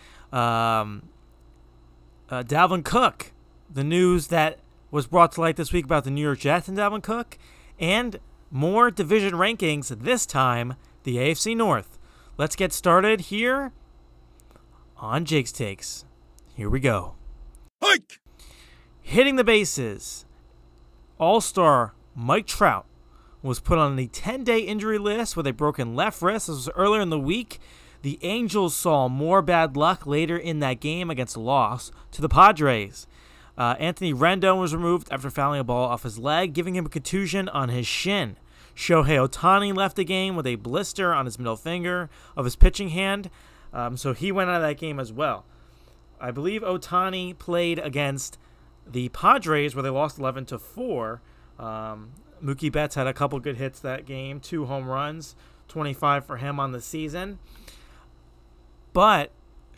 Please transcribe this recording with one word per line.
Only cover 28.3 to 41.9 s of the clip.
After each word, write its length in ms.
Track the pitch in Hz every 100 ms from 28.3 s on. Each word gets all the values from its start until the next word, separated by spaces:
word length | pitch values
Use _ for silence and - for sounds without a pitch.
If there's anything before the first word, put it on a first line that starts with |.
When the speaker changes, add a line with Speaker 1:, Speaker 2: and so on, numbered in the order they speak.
| 226 220 202 175 -
Speaker 1:
saw 320 | 175 147 127
more 320 | 131 160 190
bad 340 | 160 170 160 139
luck 300 | 160 185 139
later 320 | 147 160 170
in 240 | 170 151
that 180 | 135 123
game 300 | 147 170 175
against 260 | 127 123 117
a 60 |
loss 500 | 113 139 107 120 - - -
to 100 | -
the 80 | 143
Padres. 800 | 135 196 165 143 113 101 - - - - - - -
Uh, 180 | 120 123
Anthony 360 | 160 - 175
Rendon 440 | 127 160 190 190 190
was 160 | 180
removed 360 | 165 170 175 -
after 180 | 135 131
fouling 300 | 147 143 143
a 60 | 123
ball 240 | 123 123
off 140 | 120
his 140 | 120 107
leg, 360 | 131 160 185
giving 240 | 147 175 180
him 80 | 156
a 40 |
contusion 600 | 156 - 190 185 196 185
on 180 | 139 127
his 180 | 123 113
shin. 520 | - 180 202 120 - - - -
Shohei 540 | - - 165 139 143 131
Ohtani 480 | - 175 196 202 190
left 220 | 190 202
the 80 | 175
game 320 | 190 190 175
with 100 | 131
a 80 | 113
blister 580 | 117 156 202 - 180
on 120 | 151 127
his 120 | 110
middle 200 | 120 110
finger 520 | 160 175 175